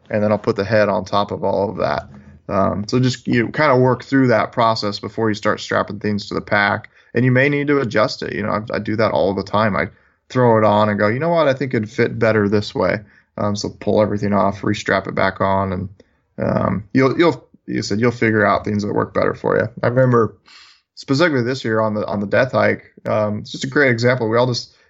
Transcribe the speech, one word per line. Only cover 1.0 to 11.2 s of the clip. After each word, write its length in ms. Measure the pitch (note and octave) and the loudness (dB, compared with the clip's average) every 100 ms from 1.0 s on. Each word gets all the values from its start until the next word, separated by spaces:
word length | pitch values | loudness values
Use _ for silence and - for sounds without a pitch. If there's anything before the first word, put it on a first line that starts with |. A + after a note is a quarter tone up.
top 260 | F#2 G2+ G2+ | -2 -2 -2
of 140 | F#2 | -4
all 240 | G2 F#2+ F#2+ | -2 0 -2
of 60 | F2+ | -2
that. 300 | F#2 C#2+ - - - - - | -2 -2 -6 -16 -20 -18 -4
Um, 380 | G2 F#2+ F#2+ G#2 | 0 0 -2 -2
so 100 | B2+ | 0
just, 280 | B2+ B2+ - | 0 -2 -2
you 220 | B2 A2 | 0 0
kinda 280 | - D3+ B2+ | 2 4 4
work 280 | B2+ A#2+ | 4 0
through 240 | - C3+ B2+ | 0 2 4
that 240 | G#2+ - | 2 2
process 460 | - A2+ A2+ G#2 G2+ | 0 2 0 -4 -6
before 300 | G#2 - A2+ | -8 -2 -2
you 60 | |
start 260 | G2+ G#2+ - | 0 -2 -2
strapping 380 | - G#2 G2 G2+ | -2 -2 -2 -6
things 300 | G#2 G2+ - | -4 -4 -4
to 60 | |
the 60 | F2 | -8
pack, 500 | - G#2 G2+ G#2+ - _ _ | -2 0 2 0 -6 _ _
and 100 | A#2 | 0
you 60 | B2+ | 2
may 180 | B2+ C#3+ | 4 2
need 180 | C#3+ C#3+ | 0 0
to 140 | C#3 | 0
adjust 420 | A#2 G#2+ B2 - | 0 0 0 -2
it. 100 | - | -8
You 100 | - | -6
know, 80 | G2+ | -4
I, 260 | G2+ A#2 - | -4 -4 -6
I 20 | |
do 180 | G#2+ A2 | -4 -2
that 160 | G#2+ | 0
all 220 | C#2 F#2 | 0 0
the 80 | G2 | -2
time. 340 | F#2 G#2 A2 E2+ | -2 0 0 0
I 140 | D#2+ - _ _ - | -4 -8 _ _ -6
throw 280 | C3 A#2+ A2 | 2 4 4
it 60 | |
on 240 | G#2+ G#2 G#2+ | 4 4 2
and 100 | G2+ | 0
go, 100 | G#2 | 0
"You 100 | |
know 100 | B2+ | 0